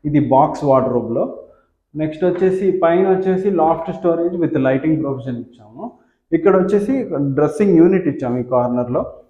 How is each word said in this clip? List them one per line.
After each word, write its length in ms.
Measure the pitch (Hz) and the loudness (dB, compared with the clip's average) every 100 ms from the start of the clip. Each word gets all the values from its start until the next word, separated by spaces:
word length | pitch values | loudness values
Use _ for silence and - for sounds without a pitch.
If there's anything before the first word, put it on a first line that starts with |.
ఇది 160 | 147 143 123 | 0 0 2
బాక్స్ 360 | 131 147 - | 2 2 0
వార్డ్‌రోబ్‌లో. 600 | 147 131 123 120 107 120 - - - _ _ _ _ 147 | 0 2 2 -2 -2 -4 -4 -8 -20 _ _ _ _ -6
నెక్స్ట్ 280 | 156 - | -6 -2
వచ్చేసి 560 | 180 175 185 185 196 - | -2 0 0 2 0 2
పైన 240 | 170 170 190 | 2 2 2
వచ్చేసి 420 | 185 190 185 196 | 0 0 0 0
loft 360 | 180 156 165 - - | 2 2 0 -4 -4
storage 360 | 175 165 170 180 | -2 0 -2 -2
with 140 | 156 147 131 | -2 0 0
lighting 280 | 135 160 151 | 0 0 -2
provision 320 | 139 135 123 120 | -2 -6 -8 -10
ఇచ్చాము. 480 | 117 - 107 120 233 - _ _ _ | -12 -20 -20 -16 -16 -16 _ _ _
ఇక్కడ 240 | 165 196 185 | 0 4 2
వచ్చేసి 520 | 196 202 202 269 202 147 143 135 | 2 0 0 -2 -2 -2 -2 0
డ్రెస్సింగ్ 420 | 151 - 202 170 | 0 2 4 6
యూనిట్ 300 | 175 190 165 | 6 4 -2
ఇచ్చాము 300 | 127 123 123 | -4 -4 -4
ఈ 40 | |
కార్నర్‌లో. 600 | 123 127 123 123 120 139 - - | 0 0 0 -2 -2 -4 -6 -12